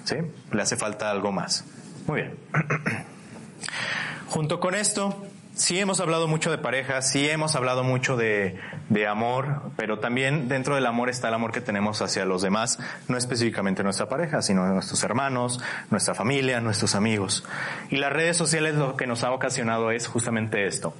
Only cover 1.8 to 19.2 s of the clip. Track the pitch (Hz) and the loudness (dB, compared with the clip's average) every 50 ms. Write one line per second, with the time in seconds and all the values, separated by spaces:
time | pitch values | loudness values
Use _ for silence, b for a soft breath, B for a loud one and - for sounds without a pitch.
1.8 | - - - - - - 151 120 - - - - - - - 156 - - - - | -18 -16 -14 -10 -4 -2 -2 -2 -2 -4 -8 -14 -12 -4 -2 -2 0 0 -2 -2
2.8 | - - - - - - - - - - - - - - - - B B B B | -2 -4 -6 -6 -8 -12 -16 -20 -20 -18 -18 -18 -18 -18 -16 -12 B B B B
3.8 | B B B B B B B B B B - 160 156 147 175 170 - 180 180 208 | B B B B B B B B B B -2 -2 0 0 0 0 0 0 0 2
4.8 | 208 208 - 202 196 202 196 - - - - - - - - - - - 175 180 | 0 0 0 0 0 -2 -2 -6 -10 -14 -16 -18 -20 -12 -4 -2 0 2 2 2
5.8 | 202 190 190 180 185 160 165 165 165 156 156 156 - 170 156 147 - 120 123 135 | 2 2 2 2 2 2 2 2 4 2 2 2 2 2 0 0 0 0 0 0
6.8 | 131 131 135 131 131 - - 139 143 151 156 156 156 156 147 135 123 127 127 127 | 0 0 0 0 0 2 2 4 4 4 2 2 0 0 2 2 2 2 2 2
7.8 | 127 131 127 127 127 - 135 120 113 110 104 104 101 92 87 98 B B B B | 4 2 2 2 2 2 2 4 4 4 4 4 2 0 -2 -4 B B B B
8.8 | B - 113 104 107 104 104 107 113 120 127 131 131 147 143 143 - - - - | B 2 2 4 4 2 2 2 2 2 2 0 0 0 -2 -4 -4 -8 -6 -4
9.8 | 110 104 107 104 - 117 120 127 135 135 143 131 123 120 139 131 127 143 143 139 | -2 -2 0 0 0 0 0 2 2 2 2 2 0 0 0 0 0 2 2 2
10.8 | 131 120 117 120 123 123 123 - - 113 113 113 117 110 110 120 120 - 104 101 | 2 2 2 2 0 0 0 0 0 0 0 0 0 0 -2 -4 -2 0 0 2
11.8 | 101 107 104 104 104 92 - 104 95 92 95 90 98 92 98 110 113 123 - B | 2 2 0 0 -2 0 0 0 0 2 2 2 2 2 2 2 2 0 -2 B
12.8 | B B B B B - 127 120 127 127 131 117 120 113 98 - 98 98 95 - | B B B B B -2 -2 -2 0 -2 0 2 2 0 0 0 0 0 0 2
13.8 | 98 98 95 - 110 - 131 143 170 156 151 113 - - 98 92 90 95 95 95 | 0 0 0 0 -2 -2 0 -2 -2 0 0 0 2 2 2 4 4 4 2 2
14.8 | - - - - - 92 104 127 139 139 131 123 123 123 123 123 B B B B | 0 -2 -2 -2 0 0 0 0 0 0 0 0 0 -2 -2 -4 B B B B
15.8 | B B - - - 98 90 - 98 117 139 135 131 131 127 120 113 113 104 - | B B 0 2 2 0 0 0 0 2 2 2 2 2 2 2 2 0 0 2
16.8 | 110 101 - 101 104 113 110 104 98 95 - - - B B B B B B B | 2 2 2 4 4 4 2 2 0 0 -2 -4 -4 B B B B B B B
17.8 | B B 139 139 143 139 135 151 165 170 170 170 170 151 165 160 156 156 151 151 | B B 0 0 0 2 2 2 2 2 2 2 2 2 2 2 2 2 2 2
18.8 | 143 131 131 - 139 127 120 120 | 2 2 0 -2 -2 -2 0 0